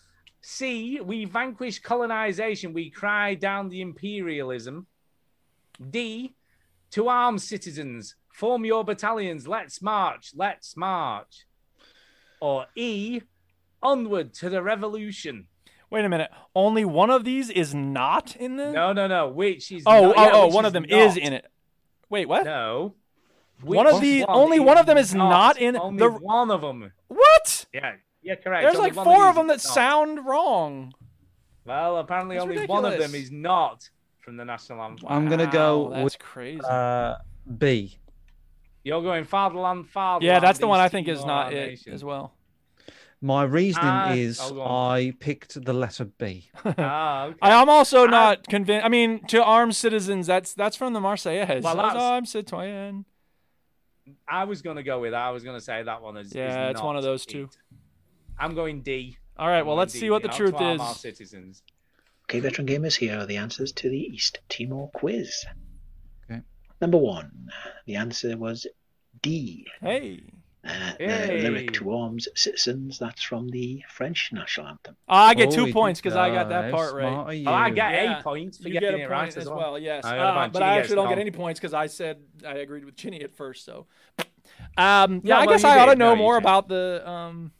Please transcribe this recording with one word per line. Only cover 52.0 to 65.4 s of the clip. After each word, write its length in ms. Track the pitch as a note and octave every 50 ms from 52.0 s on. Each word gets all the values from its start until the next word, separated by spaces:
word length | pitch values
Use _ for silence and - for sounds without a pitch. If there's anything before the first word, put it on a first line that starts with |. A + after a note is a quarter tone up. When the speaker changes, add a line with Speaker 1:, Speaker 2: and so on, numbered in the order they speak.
| B3
Speaker 2:
armed 240 | B3 B3 B3 B3
citoyen. 800 | - - G#3+ G#3 - F#3 F3 F3+ G3 G#3 G3 G3 G3+ G3 G3 G3 - _ _ _ _ _ _ _ _ _ _ _ _ _ _ _ _ _ _ _ C#3 C#3 _ _ -
Speaker 1:
I 140 | B3+ F#3 F#3+
was 180 | G3+ G#3 D3 -
gonna 200 | E3+ D#3 D3 C3+
go 160 | C#3 C3 B2
with, 140 | A#2+ A#2 A2+
I 160 | A#2+ B2 B2+
was 140 | B2 B2 A#2
gonna 160 | B2+ B2+ A#2+
say 240 | A2 - A2+ A2+ A2+
that 180 | A#2 A2+ A#2 A2+
one 140 | G#2+ G#2
is, 120 | G#2+ G#2 G2+
is 60 | -
Speaker 2:
Yeah, 360 | C3 C3 C3 B2+ C3 C3 C3
it's 120 | C3 A#2 -
one 140 | D3+ D3
of 80 | C#3+ C3+
Speaker 1:
not 40 | C3+
Speaker 2:
those 140 | C3 C3 -
Speaker 1:
it. 40 | -
Speaker 2:
two. 200 | - C#3+ C3+ C3+ _ _ _ _ _ _ _ _ _ _ _ _ _ _ _ - - -
Speaker 1:
I'm 180 | C#3+ D#3+ E3
going 260 | D#3+ E3 D#3+ D3+ C#3 B2
D. 360 | C#3 C3+ C3 B2+ B2+ B2+ - - - _
Speaker 2:
All 100 | - D#3
right, 140 | E3+ F3+ E3+
Speaker 1:
I'm 60 | D3+
Speaker 2:
well, 100 | D3+ D3+
Speaker 1:
going 60 | E3 F#3+
Speaker 2:
let's 80 | - -
Speaker 1:
D, 80 | -
Speaker 2:
see 100 | A3 G#3+
what 120 | G#3+ G#3+ A3
the 60 | G#3
Speaker 1:
not 80 | -
Speaker 2:
truth 200 | - G#3 G3 E3+
Speaker 1:
to 80 | D3 F3
arm 100 | E3+ E3
Speaker 2:
is. 40 | C#3+
Speaker 1:
our 140 | A#2+ A#2+ A#2
citizens. 680 | - - A#2 - - G#2 F#2+ G#2 F#2+ F2+ F#2+ F#2+ _ _ _ _ _ _ _ _ _ _ _ _ _ _
Speaker 4:
Okay, 160 | - - A#2+
veteran 260 | B2+ C3+ - - C#3+
gamers, 300 | C3 C#3 C#3+ D#3 D#3+ -
here 240 | - B2 G#2+ G#2 G#2+
are 60 | G2+
the 100 | G2 G2+
answers 340 | G2+ G#2 A2+ - - C3+ C3+ -
to 160 | - - B2+
the 100 | C3 C#3
East 420 | - - - G#2+ - - - - - _
Timor 420 | - - D3 C3 C3+ C3+ C#3+ D3 -
quiz. 520 | - D3 B2 - A#2 - - - -